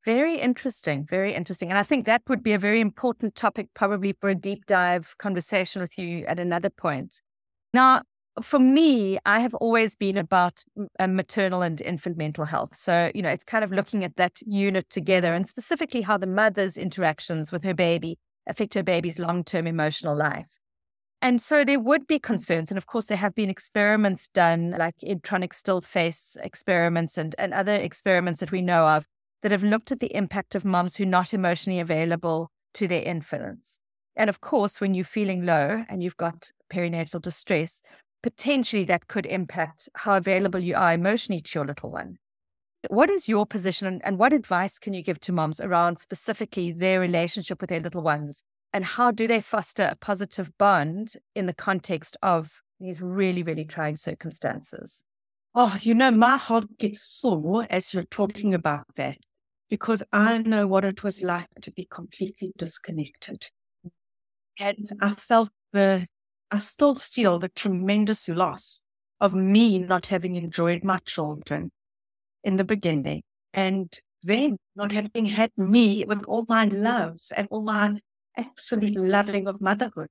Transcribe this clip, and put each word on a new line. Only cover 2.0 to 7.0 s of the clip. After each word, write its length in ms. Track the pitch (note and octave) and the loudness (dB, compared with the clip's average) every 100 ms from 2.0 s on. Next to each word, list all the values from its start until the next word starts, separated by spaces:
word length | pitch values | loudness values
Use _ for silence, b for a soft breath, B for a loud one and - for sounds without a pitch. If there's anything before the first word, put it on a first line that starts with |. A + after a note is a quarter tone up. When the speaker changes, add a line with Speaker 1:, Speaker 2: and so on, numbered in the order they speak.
| A3 | 2
Speaker 1:
that 160 | A#3+ - | 0 2
would 140 | A#3+ | -2
be 100 | A#3 | 2
a 60 | G#3 | 2
very 220 | G3+ A3 | 2 2
important 540 | G#3+ - B3+ A#3 A3 | 2 0 -2 -2 -6
topic 340 | - A3 G#3+ F#3+ | -2 -2 -2 -10
probably 400 | - G3+ G3+ G3 F#3+ | -2 0 2 -2 -2
for 80 | G3 | -2
a 40 | F#3+ | -2
deep 300 | G3 G3+ - | -2 -8 2
dive 500 | F#3+ F3+ F3+ E3 - | 2 4 0 -2 -8
conversation 640 | G#3 F3+ - G3 F3+ F#3+ | -4 -4 -2 -2 -2 -4
with 160 | F3+ - | -8 -8
you 260 | F3 E3+ - | -8 -6 -4
at 120 | E3+ | -4
another 320 | F3 E3+ F#3+ | -2 -2 -2
point. 520 | _ E3+ C#3 | _ -4 -4